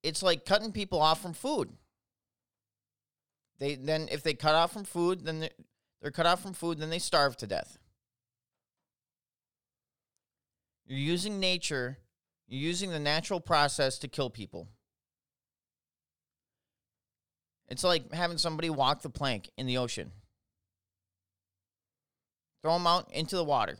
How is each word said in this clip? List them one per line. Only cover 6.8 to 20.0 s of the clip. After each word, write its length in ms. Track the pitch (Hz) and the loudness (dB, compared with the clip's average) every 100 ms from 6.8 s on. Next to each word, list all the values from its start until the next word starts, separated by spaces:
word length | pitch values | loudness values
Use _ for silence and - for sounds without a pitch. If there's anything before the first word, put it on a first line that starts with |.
| 156 | -4
they 100 | 165 | -4
starve 380 | - 165 143 127 | 0 2 2 0
to 100 | 107 | -6
death. 300 | 95 - - _ _ _ _ _ _ _ _ _ _ _ _ _ _ _ _ _ _ _ _ _ _ _ _ _ _ _ _ _ _ - | -6 -6 -16 _ _ _ _ _ _ _ _ _ _ _ _ _ _ _ _ _ _ _ _ _ _ _ _ _ _ _ _ _ _ -8
You're 140 | 135 | -4
using 400 | 143 175 202 202 | 0 0 -2 0
nature, 600 | 185 180 - 143 123 139 _ _ _ _ _ | 0 0 -2 -2 -4 -6 _ _ _ _ _
you're 120 | 131 | -4
using 300 | 151 175 196 | -2 -2 -2
the 100 | 160 | -2
natural 400 | 147 156 160 185 | 0 0 0 -4
process 580 | - 156 147 - 135 131 | 2 4 4 2 0 0
to 100 | 135 | -8
kill 200 | - 127 | -4 -4
people. 380 | 113 98 87 92 - _ _ _ _ _ _ _ _ _ _ _ _ _ _ _ _ _ _ _ _ _ _ _ _ _ _ _ _ _ | -4 -12 -12 -16 -20 _ _ _ _ _ _ _ _ _ _ _ _ _ _ _ _ _ _ _ _ _ _ _ _ _ _ _ _ _
It's 160 | 131 180 | -2 2
like 260 | 170 131 | 2 0
having 260 | 165 175 165 | -2 -2 0
somebody 320 | 170 156 165 | 0 2 0
walk 320 | 147 131 147 | 2 2 2
the 80 | 147 | -4
plank 400 | - 139 110 - - | -2 -2 -2 -6 -6
in 80 | 127 | -2
the 120 | 127 | 0
ocean. 340 | 120 - | 0 -4